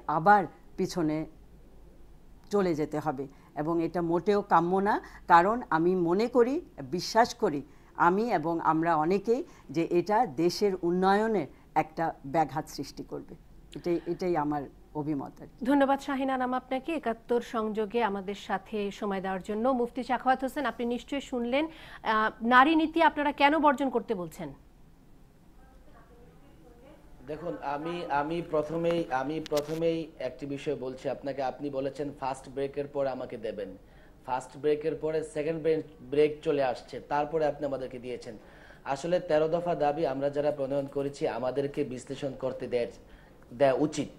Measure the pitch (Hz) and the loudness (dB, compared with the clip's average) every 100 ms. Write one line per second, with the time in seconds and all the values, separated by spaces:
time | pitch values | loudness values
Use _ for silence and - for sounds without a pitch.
0 | - 156 170 208 160 - - - 185 185 | -2 2 6 6 4 -8 -18 -6 -4 -2
1 | 156 156 156 - - - - - - - | -2 -2 -6 -14 -20 -20 -20 -20 -20 -20
2 | - - - - - 208 185 151 151 151 | -20 -20 -20 -20 -2 2 2 0 -2 -2
3 | 151 135 135 - - - 151 170 165 175 | -4 -4 -8 -12 -12 -6 -2 0 0 -2
4 | 170 170 175 202 202 170 170 190 202 254 | 0 0 2 0 4 4 4 2 2 0
5 | - - - 175 180 240 - 160 170 185 | -4 -18 6 8 8 0 0 2 2 2
6 | 165 185 233 262 233 302 - - 131 175 | 2 2 2 4 4 2 -6 -14 -8 -6
7 | - 220 233 - 185 143 - - - - | 0 4 4 2 -2 -2 -8 -20 -16 2
8 | 165 190 240 185 156 170 - 160 165 160 | 4 4 2 0 0 0 2 4 2 2
9 | 156 196 214 247 349 - - 160 165 175 | 2 2 2 0 -2 -14 -6 -2 2 0
10 | 170 214 240 127 170 - 208 185 170 180 | 2 2 2 2 0 2 0 2 0 4
11 | 185 202 220 208 139 - - 156 156 - | 4 4 4 0 -2 -10 -4 -2 -2 -4
12 | 165 - 139 147 147 147 151 - - - | -4 -4 -2 0 0 -2 -8 -10 -12 -12
13 | - 147 139 156 - - - - 175 170 | -12 -12 -12 -18 -20 -20 -18 -8 -2 -2
14 | - 170 180 170 147 147 131 - - 151 | -2 -4 0 0 0 -2 -6 -14 -12 -6
15 | 147 143 127 - 143 - 247 285 269 277 | -4 -4 -6 -14 -20 -6 2 4 4 2
16 | - 269 269 262 254 254 247 262 254 320 | 0 -2 0 0 0 -4 -4 -6 -4 -4
17 | 233 226 - 240 233 233 214 208 214 233 | -4 -6 -2 -2 0 -4 -2 -2 -2 0
18 | 220 196 190 202 - 196 - 220 202 196 | 0 -2 -6 -10 -4 -4 -4 -4 -4 -4
19 | 208 190 190 190 185 208 240 262 240 - | -4 -2 -4 -6 -4 -2 0 2 -2 -4
20 | 240 240 262 262 262 302 247 226 240 240 | -4 0 2 2 0 -2 -4 -2 -4 -4
21 | - 277 - 247 240 262 320 - - - | -4 -8 -4 -4 0 0 -2 -8 -20 -8
22 | - 220 220 - 226 254 277 320 320 330 | 0 0 0 -2 6 8 8 6 2 4
23 | 311 302 294 285 285 320 294 262 277 233 | 4 4 -2 4 4 6 4 4 0 -2
24 | 226 208 170 - 151 143 - - - - | -2 -6 -6 -10 -12 -14 -20 -20 -20 -20
25 | - - - - - - - - - - | -20 -20 -20 -20 -20 -20 -20 -20 -20 -20
26 | - 160 - - - - - 240 262 311 | -20 -20 -20 -20 -20 -20 -20 -20 -20 -20
27 | - - 127 151 170 147 135 143 160 175 | -20 -20 -12 -10 -8 -8 -6 -6 -6 -6
28 | 165 143 147 170 165 156 151 165 170 170 | -2 -2 -2 -4 -2 -2 -2 -2 0 0
29 | 165 127 135 156 156 147 147 160 165 165 | 0 -2 -2 -6 -2 -2 -2 0 0 0
30 | 156 - 127 - 143 139 156 135 131 127 | -6 -8 -8 -8 -8 -6 -4 -4 -6 -6
31 | 143 123 139 131 131 - 143 135 139 135 | -6 -6 -6 -4 -4 -4 -6 -4 -4 -4
32 | 143 139 131 135 - 131 139 143 139 143 | -8 -6 -6 -6 -8 -6 -4 -4 -6 -2
33 | 135 127 123 120 110 101 95 92 - - | -2 -2 -8 -8 -6 -6 -8 -12 -20 -20
34 | - - - 127 - 143 147 147 160 143 | -20 -16 -4 -4 -4 -2 0 2 0 -2
35 | 156 160 156 151 151 165 156 156 - - | -2 -2 -4 -4 -2 0 0 0 -2 -16
36 | 123 143 151 151 160 143 131 117 - 123 | -2 4 4 2 -2 2 0 -2 -10 -14
37 | - 147 147 160 147 143 143 131 127 127 | -4 -2 0 0 0 0 -4 -4 -6 -10
38 | 123 117 123 104 - - - - 123 139 | -10 -10 -10 -16 -20 -20 -20 -14 -6 -4
39 | 170 175 175 151 156 170 175 160 147 147 | 0 0 2 2 4 0 0 2 2 2
40 | 156 135 143 143 147 147 131 143 139 143 | 0 0 0 0 0 0 -2 -2 -2 -4
41 | 139 139 151 110 127 127 139 147 131 123 | -4 -2 -4 -2 -2 -2 -2 -2 -4 -6
42 | - 135 143 127 131 - 123 120 120 - | -10 -8 -6 -4 -6 -6 -4 -2 -2 -6
43 | - - - - - 120 139 127 151 156 | -20 -20 -20 -20 -18 4 4 6 2 0
44 | 120 | -6